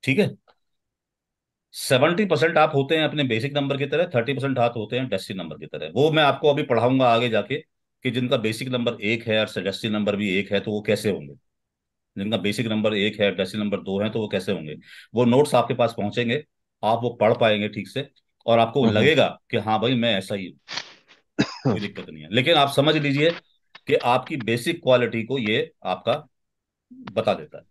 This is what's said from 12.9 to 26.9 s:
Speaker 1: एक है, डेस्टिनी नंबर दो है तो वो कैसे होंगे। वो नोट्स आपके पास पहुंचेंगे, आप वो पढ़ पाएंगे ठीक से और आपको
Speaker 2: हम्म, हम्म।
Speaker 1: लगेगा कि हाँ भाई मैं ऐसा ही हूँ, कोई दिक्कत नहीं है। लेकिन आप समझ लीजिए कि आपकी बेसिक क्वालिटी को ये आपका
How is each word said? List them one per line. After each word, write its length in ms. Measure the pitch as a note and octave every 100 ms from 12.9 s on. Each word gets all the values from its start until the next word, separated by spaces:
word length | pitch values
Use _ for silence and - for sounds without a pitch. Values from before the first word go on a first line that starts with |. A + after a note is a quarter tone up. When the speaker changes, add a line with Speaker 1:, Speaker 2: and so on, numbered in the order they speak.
Speaker 1:
एक 260 | G#2+ G#2 G#2
है, 140 | G2+
डेस्टिनी 300 | F#2 F#2+ A2
नंबर 160 | G#2 F#2+
दो 200 | E2 G2
है 100 | G#2+
तो 100 | A2+
वो 80 | G#2
कैसे 240 | G2 F#2
होंगे। 240 | F#2 D2+ D2 - - -
वो 100 | A2
नोट्स 300 | A#2+ B2+ D3
आपके 200 | B2 A2+
पास 200 | A#2+ A#2 A2+
पहुंचेंगे, 480 | G2+ A2 A#2+ C3 - _ _ _
आप 140 | G#2+ A2+
वो 80 | A#2+
पढ़ 280 | F#2 G#2 A#2
पाएंगे 300 | A2+ G#2+ G#2
ठीक 200 | G#2+ G2
से 220 | - - _ _ _ -
और 120 | A#2
आपको 220 | A2+ C#3+
Speaker 2:
हम्म, 100 | A#2
हम्म। 100 | G#2+
Speaker 1:
लगेगा 380 | B2+ D3+ F#2 - _
कि 60 | A#2
हाँ 240 | G#2 A2
भाई 140 | A2+
मैं 200 | B2+ A#2
ऐसा 200 | G2 F#2+
ही 120 | G#2 F2+
हूँ, 120 | D2 - - - - _ _ _ -
कोई 380 | C#3 - C#3 G#2
दिक्कत 300 | G2+ - -
नहीं 120 | D#2
है। 120 | D#2
लेकिन 200 | A2 C3
आप 180 | D#3+ C#3
समझ 240 | C3+ C#3 D#3
लीजिए 340 | C#3+ C#3 D#3 E3 _ _ _ - -
कि 80 |
आपकी 420 | C#3+ B2+ B2+ - D#3
बेसिक 440 | A2 A#2 A#2+ E3+
क्वालिटी 400 | C3 B2+ A#2 A2+
को 140 | A2 C3+
ये 320 | G#2 A#2 E3 _
आपका 300 | - F2+ - C#3+ - _ _ _ _ _ _